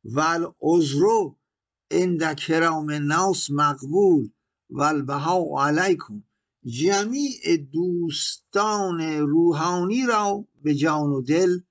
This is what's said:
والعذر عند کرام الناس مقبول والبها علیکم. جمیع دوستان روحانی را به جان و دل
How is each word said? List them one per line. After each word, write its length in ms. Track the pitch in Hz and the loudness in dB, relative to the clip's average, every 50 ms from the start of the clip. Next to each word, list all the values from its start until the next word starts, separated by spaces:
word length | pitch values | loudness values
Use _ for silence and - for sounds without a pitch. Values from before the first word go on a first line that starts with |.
| - | -12
والعذر 1300 | 110 117 143 156 160 170 170 170 - _ _ - 151 170 175 156 139 135 143 180 214 226 220 190 139 - _ _ _ _ _ _ _ _ _ _ _ | -4 -2 -2 0 0 0 -2 -4 -6 _ _ 0 2 2 4 2 2 2 2 2 4 4 2 0 -2 -8 _ _ _ _ _ _ _ _ _ _ _
عند 440 | 160 170 180 180 175 156 165 160 147 | 0 0 2 2 0 0 0 -2 -2
کرام 540 | 143 - - 160 160 165 170 160 160 151 151 | -6 -2 0 0 2 2 2 0 -2 -4 -4
الناس 600 | 147 151 147 147 156 170 190 196 180 - - - | -4 -4 -2 0 0 2 2 0 0 -2 -4 -4
مقبول 800 | 143 143 147 143 143 135 131 135 156 190 202 190 170 143 117 104 _ _ _ _ _ _ _ _ | 0 0 0 0 0 -2 -6 -2 2 4 4 6 4 4 2 -2 _ _ _ _ _ _ _ _
والبها 960 | 123 127 143 151 156 147 135 131 143 143 143 165 185 185 165 151 147 135 139 | -4 0 0 0 0 0 -2 -4 -4 -2 -2 0 0 0 0 -2 -2 0 0
علیکم. 560 | 147 151 160 185 196 175 - - - 104 - - _ _ _ _ _ _ _ _ | 2 2 2 2 2 0 0 -2 -14 -16 -16 -16 _ _ _ _ _ _ _ _
جمیع 920 | 127 117 123 156 190 196 196 202 220 254 285 294 269 254 - - 165 170 | -12 -6 -2 0 2 2 0 0 -2 -2 -4 -4 -4 -6 -6 -2 0 0
دوستان 1400 | 160 143 131 143 160 180 180 175 175 170 165 156 - - - - - _ _ - 196 208 214 214 208 196 185 175 165 | 0 -2 -6 -4 -4 -2 -2 -2 -2 -4 -4 -4 -6 -6 -6 -8 -12 _ _ -2 -2 0 0 0 -2 -2 -2 -2 -4
روحانی 1040 | 160 160 156 151 151 143 151 165 170 170 156 151 160 175 180 180 175 190 220 254 262 | -4 -4 -2 -2 0 2 2 4 4 4 2 2 -2 -2 0 0 0 0 0 0 0
را 420 | 240 226 214 208 202 196 208 208 _ _ _ 143 | 2 0 0 0 0 -2 -4 -8 _ _ _ -2
به 120 | 151 147 | -2 0
جان 340 | 135 147 160 151 151 147 147 | 2 2 0 0 0 0 0
و 120 | 139 131 | -2 -2
دل 380 | 123 123 156 170 185 180 180 180 180 _ | 0 0 2 2 4 2 2 0 -4 _